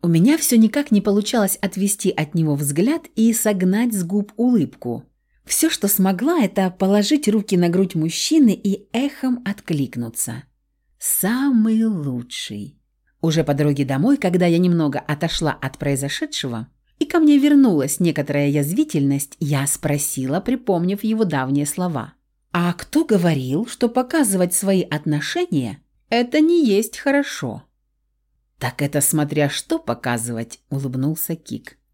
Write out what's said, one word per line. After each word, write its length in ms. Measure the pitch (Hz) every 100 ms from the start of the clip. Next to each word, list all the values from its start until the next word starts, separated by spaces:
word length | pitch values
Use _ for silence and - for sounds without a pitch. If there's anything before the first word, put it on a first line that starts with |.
У 60 | 170
меня 300 | 165 208 311
всё 180 | - 233
никак 360 | 220 285 -
не 100 | 208
получалось 560 | 202 202 208 240 196 -
отвести 480 | 196 190 202 - 185
от 240 | - 151
него 220 | 165 156 143
взгляд 520 | 143 143 220 320 - -
и 180 | 226
согнать 600 | 220 220 202 185 202 240
с 120 | 208 170
губ 260 | 202 202 -
улыбку – 680 | 240 240 139 - 123 117 - _ _ _ -
всё, 220 | - 320
что 160 | - 202
смогла, 560 | 196 190 185 262 349
это 260 | 202 - 185
положить 580 | 180 190 208 208 302 294
руки 300 | 214 202 185
на 120 | 175
грудь 260 | 175 185 165
мужчины 560 | 160 - - 311 247
и 360 | - 202 196 -
эхом 480 | 233 277 - 262 247
откликнуться. 1000 | 196 202 - 156 131 117 117 - - 117 - _ _ _ _ _
«Самый 840 | - - 175 247 277 240 220 220 226
лучший». 920 | 190 143 123 120 - - 104 101 _ _ _ _ _
Уже 240 | 165 156
по 120 | 151 143
дороге 280 | 147 143
домой, 340 | 135 135 202 285
когда 280 | 185 175 175
я 140 | 170
немного 400 | 180 170 151 131
отошла 520 | - 147 165 - 156
от 280 | - 135 -
произошедшего, 880 | 143 135 139 - 311 - 135 117 117 _ _ _
и 60 | 320
ко 140 | 349
мне 200 | 302 285
вернулась 600 | 285 294 262 160 139 -
некоторая 480 | 175 156 147 143 143
язвительность, 880 | 147 143 202 302 156 139 139 - -
я 260 | 147 143 135
спросила, 720 | - 151 147 - - 131 160
припомнив 640 | 196 254 240 180 175 202
его 200 | 220 220
давние 420 | 208 147 131 139 143
слова: 480 | - 180 147 127 _ _ _ _
«А 200 | 175 175
кто 300 | 175 - 302
говорил, 640 | 320 208 175 147 127 143 233
что 240 | - 240
показывать 640 | 240 254 330 240 190 180
свои 300 | - 196 190
отношения — 960 | 175 147 151 147 - 339 359 151 120 - _ _ _
это 320 | 233 240 302
не 220 | 311 349
есть 360 | 269 196 226 -
хорошо?» 640 | 277 285 285 - 131 107 _ _ _ _ _ _ _ _ _ _
«Так 240 | 123 -
это 180 | 143 147
смотря 480 | 139 156 147 151 143
что 300 | - - 320
показывать», 800 | - 117 123 120 120 113 117 - _
улыбнулся 680 | 139 139 131 139 160 - 165
Кик. 440 | - 113 - _ _